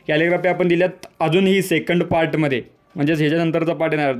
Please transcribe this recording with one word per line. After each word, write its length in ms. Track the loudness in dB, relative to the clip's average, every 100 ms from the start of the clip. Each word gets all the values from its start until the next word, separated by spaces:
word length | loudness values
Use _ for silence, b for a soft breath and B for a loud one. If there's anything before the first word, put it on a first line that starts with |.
| -4
कॅलिग्राफी 400 | 0 0 0 0
आपण 200 | 0 2
दिल्यात 400 | 2 0 -2 -16 -4
अजूनही 420 | 0 2 4 2
सेकंड 420 | 2 -2 0 -2
पार्टमध्ये, 580 | 0 0 0 0 -2 -2 -6 _ _ -4
म्हणजेच 240 | 0 0
ह्याच्यानंतरचा 540 | 0 0 0 0 -2
पार्ट 200 | -2 -2
येणार, 200 | 0 -2